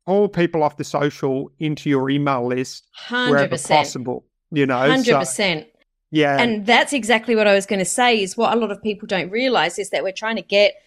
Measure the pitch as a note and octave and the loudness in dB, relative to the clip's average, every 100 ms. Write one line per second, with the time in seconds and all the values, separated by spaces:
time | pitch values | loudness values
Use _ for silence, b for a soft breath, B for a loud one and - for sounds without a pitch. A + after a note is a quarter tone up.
0 | - G3 G3+ F#3 E3+ E3 D3+ D3 D3 D3 | -2 2 2 2 0 2 -2 -2 -6 -2
1 | D3 - C#3 C3 C#3 - D#3 D3 D3+ C3+ | -2 -2 -4 -2 -6 -6 -6 -4 0 0
2 | C3+ C#3+ C#3+ C3 B2 B2+ C3 - _ - | 0 0 0 -2 -2 -4 -6 -10 _ -20
3 | - B3 B3 C#3+ C#3+ E3 - D3+ D3 C#3 | -6 -2 2 2 2 -2 0 2 2 -4
4 | B2 B2 _ _ - D3+ C3+ B2+ C3+ C4 | -8 -8 _ _ -6 0 0 2 2 2
5 | A#3+ C#3+ C3+ - G3 D#3+ - _ _ _ | 2 2 0 -2 -2 -2 -6 _ _ _
6 | - D3+ D3 C#3 A#3+ G#3+ G3+ A#3+ D4 C#4+ | -4 0 2 2 0 0 2 2 2 -2
7 | G#3 A#3+ A#3 A3 G#3 G3 F#3+ G3 F3+ - | 0 0 2 2 4 4 2 -2 -2 0
8 | B3 A3+ F#3+ - A3 A#3 A3 G3 G#3+ G3 | 2 2 -2 -2 0 0 -2 -4 -6 -6
9 | G#3+ F#3+ E3+ G#3+ C4 G#3 D#3+ F#3+ F#3+ D#3+ | -4 -4 -4 -2 0 2 0 -4 -4 -4
10 | F3+ F#3 A3 A3 F3 G3+ G#3 - | -4 -6 -6 -6 0 2 2 0